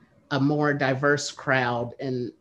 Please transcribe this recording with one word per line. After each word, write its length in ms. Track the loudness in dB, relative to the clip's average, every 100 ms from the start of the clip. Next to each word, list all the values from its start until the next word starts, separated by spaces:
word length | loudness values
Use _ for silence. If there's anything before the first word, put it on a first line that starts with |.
| _ _ -6
a 80 | 0
more 340 | 2 2 2
diverse 580 | 2 0 2 2 2 0
crowd 640 | -8 0 0 0 -2 -6 -8
in, 320 | -6 -6 -6 -10